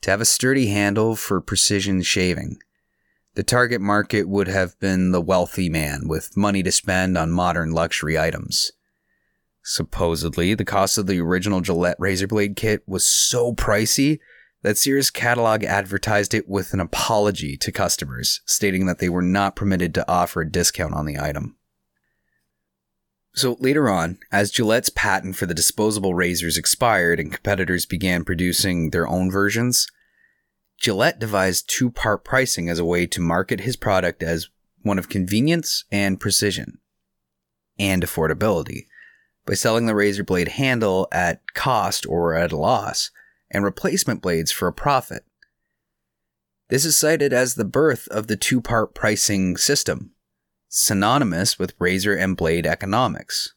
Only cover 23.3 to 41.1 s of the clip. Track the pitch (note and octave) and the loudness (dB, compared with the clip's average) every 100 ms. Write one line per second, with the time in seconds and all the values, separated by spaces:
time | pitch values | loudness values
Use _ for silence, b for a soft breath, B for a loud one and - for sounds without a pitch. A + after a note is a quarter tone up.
23.3 | - C3 A#2 C3 C#3+ C3+ F#2 E2 F2+ - | -2 -2 0 2 2 4 2 0 -4 -4
24.3 | G2+ G#2 - A2 A2+ - - A2 F#2+ F#2 | 0 0 2 2 2 0 -2 0 0 -2
25.3 | F#2 F#2 E2 - - G#2+ G#2+ F#2+ F2 F2+ | -6 -4 0 -2 0 0 0 -2 0 0
26.3 | F2 E2+ D#2 - - B2 G#2 F2 E2+ D2+ | 0 -2 -2 -2 0 2 4 4 2 -2
27.3 | - - G2+ F2+ F2+ - F2 F#2 F2 E2 | -6 -2 -2 0 0 -2 -2 0 0 -2
28.3 | F2 F2+ E2+ G2 F2 D#2+ F2 E2 E2+ F#2 | -2 0 0 0 0 0 0 0 0 0
29.3 | G2 G2+ G#2+ A#2+ A#2+ - b b b b | 0 0 0 0 0 -2 b b b b
30.3 | b b b _ _ - G2 C#3 - A2+ | b b b _ _ -2 2 2 0 -2
31.3 | G2+ F#2 F2 - - B2 - A2+ G#2 - | 0 2 0 -2 -2 -2 0 -2 -2 0
32.3 | C3 C3 - E2+ E2+ E2+ F2 F2 - E2+ | 0 0 -2 -2 -2 0 0 0 0 0
33.3 | E2+ F#2+ G#2+ A2 B2 - F#2+ F2+ - E2 | 0 0 -2 -4 -4 0 2 0 -2 -2
34.3 | E2 - _ _ _ G#2+ G2 F2+ G2+ F#2 | -2 -4 _ _ _ -2 -2 -2 -2 0
35.3 | G2+ C#3+ E3+ D#3 - - G2+ G2+ F#2+ G#2 | 2 2 0 -2 -6 -4 -2 0 0 0
36.3 | F#2+ G#2 F2 B1+ - _ _ _ _ _ | 0 0 -2 -8 -14 _ _ _ _ _
37.3 | _ _ _ _ _ G2+ F#2 E2+ - D#2+ | _ _ _ _ _ 0 0 0 0 0
38.3 | D#2 G#2+ F#2 C#2+ C2+ - B B B B | 2 2 0 -2 -10 -14 B B B B
39.3 | B - G2+ A#2+ A2+ A2+ G#2+ G#2 G2 G2 | B -4 0 2 2 2 2 2 0 -2
40.3 | F#2 E2+ - C3+ B2+ G#2+ F#2 F#2+ | 0 0 0 0 2 2 2 0